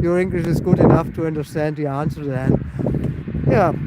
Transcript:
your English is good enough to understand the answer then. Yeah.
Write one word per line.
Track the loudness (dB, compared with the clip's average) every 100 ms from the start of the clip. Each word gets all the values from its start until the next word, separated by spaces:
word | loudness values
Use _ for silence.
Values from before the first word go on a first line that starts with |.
your | 0 0
English | 0 -2 0
is | 0
good | 2 4
enough | 6 4 0
to | -4 -4
understand | -4 -6 -4 -4 -2
the | -4
answer | -2 -4 -4
then. | -6 -2 2 0 0 -6 -4 -2 -4 -6 -6 -4 2
Yeah. | 4 4 2